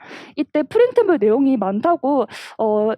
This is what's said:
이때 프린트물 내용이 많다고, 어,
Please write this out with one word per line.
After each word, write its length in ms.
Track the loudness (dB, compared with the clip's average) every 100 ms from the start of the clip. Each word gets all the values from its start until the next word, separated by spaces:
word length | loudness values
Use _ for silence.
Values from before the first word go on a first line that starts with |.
| -20 -20 -16
이때 280 | -10 -4 -4
프린트물 560 | -2 2 2 2 2 2
내용이 360 | 2 2 2 0
많다고, 680 | -2 -2 0 0 0 -2 -2 -8 -18 -4
어, 320 | -2 0 0